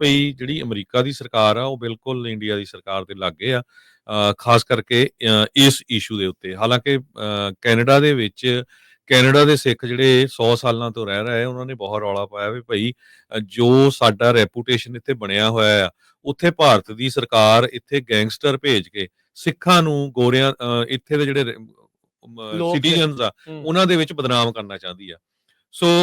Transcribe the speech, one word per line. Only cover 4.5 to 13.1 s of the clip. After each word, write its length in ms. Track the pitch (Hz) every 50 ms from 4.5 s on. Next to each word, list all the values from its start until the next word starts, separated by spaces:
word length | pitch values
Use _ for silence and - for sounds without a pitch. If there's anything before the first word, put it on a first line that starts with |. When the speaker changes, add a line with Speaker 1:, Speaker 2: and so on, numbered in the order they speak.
| 120 117 -
Speaker 1:
ਕਰਕੇ, 460 | - 127 110 104 - 123 120 127 - - - 120
ਅ, 220 | 113 110 107 107 - -
ਇਸ 260 | 139 139 139 131 - - -
ਇਸ਼ੂ 280 | 123 107 - - 110 104
ਦੇ 80 | 95
ਉੱਤੇ। 300 | 95 90 _ - 95 92
ਹਾਲਾਂਕਿ, 420 | 92 110 117 123 123 - 143 139 131
ਅ, 560 | 131 _ _ 107 107 104 104 101 101 98 92 -
ਕੈਨੇਡਾ 400 | - 120 113 113 120 123 135 143
ਦੇ 140 | 147 151 143
ਵਿੱਚ, 480 | 127 110 101 - - - 127 123 123 120 - _ _ _ _ _ _ _
ਕੈਨੇਡਾ 380 | - 131 127 127 135 135 143 147
ਦੇ 120 | 147 151
ਸਿੱਖ 280 | 131 - 131 117 - -
ਜਿਹੜੇ 420 | 117 123 123 135 131 127 127 131 131
ਸੌ 260 | - - 113 113 120
ਸਾਲਾਂ 340 | 113 - 123 117 117 120 117
ਤੋਂ 160 | 104 120 110
ਰਹਿ 160 | 101 98 101 110
ਰਹੇ 220 | 120 120 117 120
ਆ, 40 | 127
ਉਹਨਾਂ 180 | 123 127 127
ਨੇ 80 | 127 135
ਬਹੁਤ 260 | 113 101 95 107 107
ਰੌਲਾ 260 | 104 101 98 101 101
ਪਾਇਆ 220 | 98 104 101 101 104
ਵੀ 120 | 113 123
ਭਾਈ, 320 | 117 - 117 101 107 123 123 _ _ _